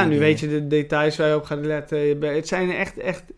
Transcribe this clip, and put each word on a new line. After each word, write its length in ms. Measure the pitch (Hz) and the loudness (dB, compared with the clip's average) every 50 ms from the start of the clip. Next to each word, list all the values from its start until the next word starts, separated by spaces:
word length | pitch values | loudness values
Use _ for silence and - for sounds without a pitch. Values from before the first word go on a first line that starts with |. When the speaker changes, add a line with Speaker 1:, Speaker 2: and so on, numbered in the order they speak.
| 196 | 4
Speaker 1:
op 60 | 165 | 4
die 40 | 151 | 4
Speaker 2:
nu 60 | 143 | 4
Speaker 1:
dingen. 80 | 147 156 | 4 4
Speaker 2:
weet 100 | 156 - | 4 2
je 80 | 156 151 | 0 -2
de 200 | 147 151 147 143 | -2 -2 0 2
details 500 | 147 151 147 147 160 147 151 156 147 - | 2 0 2 0 0 0 2 2 2 2
waar 100 | 160 151 | 2 2
je 80 | 151 | 2
op 80 | 151 147 | 2 0
gaat 220 | - 156 147 147 | -4 -6 -4 -4
letten. 320 | 151 151 151 147 - 160 147 | -4 -4 -4 -4 -4 -2 0
Je 160 | 147 147 147 | 2 0 0
be-, 120 | 143 147 151 | 0 0 -2
het 200 | 143 156 156 - | -2 -2 -2 -2
zijn 240 | 196 180 185 180 | -2 -2 0 0
echt, 260 | 180 - 190 180 - - | -2 -2 -4 -4 -6 -6
echt, 260 | - 185 175 - - - - | -6 -6 -6 -6 -10 -18 -20